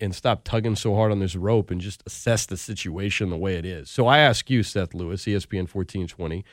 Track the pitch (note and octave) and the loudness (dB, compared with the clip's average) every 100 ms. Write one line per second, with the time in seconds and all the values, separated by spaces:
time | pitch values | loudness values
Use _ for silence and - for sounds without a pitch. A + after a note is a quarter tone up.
0 | G2 F#2 B2+ G#2+ - A#2 A2+ G#2 A2+ G#2 | -4 -2 0 0 0 -2 0 0 0 2
1 | A2 G#2 F#2+ F2+ F#2+ A2+ - F2+ F#2+ - | 4 2 0 -2 2 2 2 -4 -6 -12
2 | - - - A2 - F#2 - G#2 F#2 E2 | -14 -6 0 0 0 -8 -8 -8 -6 -4
3 | G2+ - G2 E2+ F#2+ F2+ F2 F2 - - | -4 -2 -2 -2 -2 -2 -4 -8 -6 2
4 | A#2+ C#3+ D3 A2 - C3 G#2 G#2 F2+ E2+ | 6 8 8 4 2 0 2 0 -2 -4
5 | F2 F#2+ - G2+ - G2 F2+ G2 F2+ G2 | -6 -4 -2 -2 -2 -4 -4 -4 -6 -6
6 | E2+ - E2+ E2 - | -8 -6 -6 -6 -8